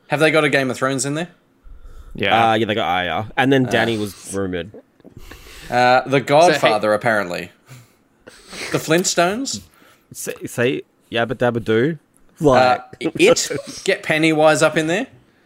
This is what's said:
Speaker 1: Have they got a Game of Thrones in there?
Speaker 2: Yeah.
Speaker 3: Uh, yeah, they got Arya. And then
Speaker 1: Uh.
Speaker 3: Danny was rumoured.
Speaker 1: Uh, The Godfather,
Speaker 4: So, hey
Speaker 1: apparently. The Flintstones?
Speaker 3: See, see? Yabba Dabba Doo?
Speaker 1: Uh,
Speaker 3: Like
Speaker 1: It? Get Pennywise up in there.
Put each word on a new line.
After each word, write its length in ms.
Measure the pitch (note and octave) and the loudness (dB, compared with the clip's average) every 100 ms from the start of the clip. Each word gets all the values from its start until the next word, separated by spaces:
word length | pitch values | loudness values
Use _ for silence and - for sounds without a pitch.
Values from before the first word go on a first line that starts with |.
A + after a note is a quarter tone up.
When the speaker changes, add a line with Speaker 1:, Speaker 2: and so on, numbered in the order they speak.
| - | -6
Speaker 1:
Have 120 | C#3+ | 0
they 120 | D#3 | 2
got 120 | D#3 | 2
a 60 | D3+ | 2
Game 200 | C#3 C3 | 2 0
of 60 | A#2 | -2
Thrones 280 | C3+ C3+ C#3 | -4 -2 -4
in 100 | D3 | -6
there? 140 | F3 _ _ _ - - - - - | -8 _ _ _ -20 -20 -20 -20 -16
Speaker 2:
Yeah. 380 | - G2+ A2 A2+ | -6 0 2 2
Speaker 3:
Uh, 20 | A2 | 0
yeah, 100 | G#2+ | 0
they 100 | G#2 | -2
got 120 | E2 | -2
Arya. 440 | F2+ F2 D#2+ G#2+ - | -2 -2 -4 -4 -2
And 140 | C3 | 2
then 160 | C3+ B2 | 2 2
Speaker 1:
Uh. 20 | |
Speaker 3:
Danny 260 | A#2 A#2 A2 | 0 -2 -4
was 360 | G#2 - - | -6 -10 -10
rumoured. 380 | G2 F#2+ F2+ F2 - - _ - - - - - - - | -8 -6 -6 -10 -16 -20 _ -20 -20 -20 -20 -20 -20 -4
Speaker 1:
Uh, 320 | B2 B2 B2+ B2+ | 2 4 4 2
The 140 | C#3 | -2
Godfather, 680 | A2+ D3 F3 C#3+ B2 G#2+ G#2+ | 2 4 6 4 2 2 0
Speaker 4:
So, 40 | |
hey 40 | G#2 | 0
Speaker 1:
apparently. 560 | A#2+ G#2+ F2+ F2 F2 _ _ B2+ _ _ _ _ - - - - - | 0 -2 -2 -6 -10 _ _ -20 _ _ _ _ -20 -20 -20 -14 -6
The 60 | B2+ | -6
Flintstones? 840 | - E3 F#3+ - F3 G#3+ C#4 G3+ - _ _ _ _ | 0 0 0 0 0 -2 -8 -10 -14 _ _ _ _
Speaker 3:
See, 340 | - - - - | -14 -12 -12 -10
see? 360 | - A#2+ D3 - _ _ | -2 -2 -2 -8 _ _
Yabba 220 | A2+ A2+ B2 | -4 -4 -2
Dabba 280 | A#2+ A#2 | -2 -2
Doo? 340 | G#2+ A2 C#3 D#3+ _ _ _ - | 0 0 0 -4 _ _ _ -2
Speaker 1:
Uh, 40 | D3+ | 2
Speaker 3:
Like 360 | B2+ B2+ A#2+ - - | 4 4 2 -4 -12
Speaker 1:
It? 840 | D#3 C#3 F#3+ - - - - - - | -8 2 4 4 0 -8 -12 -8 -4
Get 180 | F3+ | -4
Pennywise 580 | - D#3 D#3+ D#3 D#3 D3+ | -2 0 2 4 4 4
up 140 | D#3 D#3+ | 2 0
in 100 | D#3 | -2
there. 200 | F#3 C4 - _ _ | -2 -6 -12 _ _